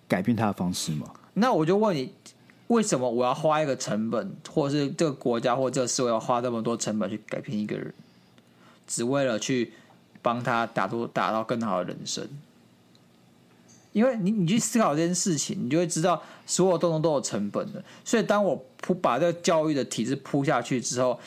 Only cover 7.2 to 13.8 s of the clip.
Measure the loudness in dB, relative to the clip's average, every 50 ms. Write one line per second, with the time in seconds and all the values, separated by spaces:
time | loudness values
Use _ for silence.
7.2 | -8 -8 -8 -8 -6 -6 -4 -4 -4 -4 -4 -6 -8 -10 -12 -16 -20 -20 -20 -20
8.2 | _ _ -20 -20 _ _ _ _ -20 -20 -20 -20 _ -8 -6 -2 0 0 2 2
9.2 | 2 2 0 -2 0 0 0 0 0 -2 -6 -20 -20 -20 -20 -20 _ _ _ -2
10.2 | -2 0 0 0 0 0 0 0 0 0 0 -2 -2 0 -2 -4 -4 -4 -2 0
11.2 | 0 2 0 0 -2 -2 -2 -2 -2 0 0 -2 -2 -4 -8 -10 -10 -8 -8 -8
12.2 | -8 -10 -12 -16 -18 _ _ _ _ _ _ _ _ _ _ _ _ _ _ _
13.2 | _ _ _ _ _ _ _ _ -20 -20 -20 -20